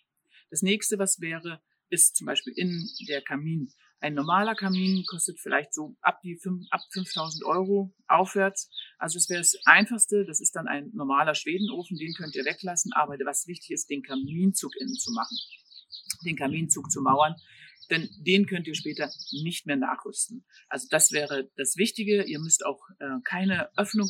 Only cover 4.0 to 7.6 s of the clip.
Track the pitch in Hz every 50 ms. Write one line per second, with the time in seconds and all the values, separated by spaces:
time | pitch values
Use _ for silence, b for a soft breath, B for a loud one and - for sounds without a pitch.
4 | 151 151 147 143 143 165 175 196 208 226 220 - 196 190 185 185 185 190 190 185
5 | 175 - 180 165 - - 165 - - 143 135 143 151 - - 156 151 - - _
6 | - 143 - - - 175 170 170 - 185 185 180 175 - 175 180 - - - 190
7 | 180 - - 170 160 165 156 156 - 143 165 185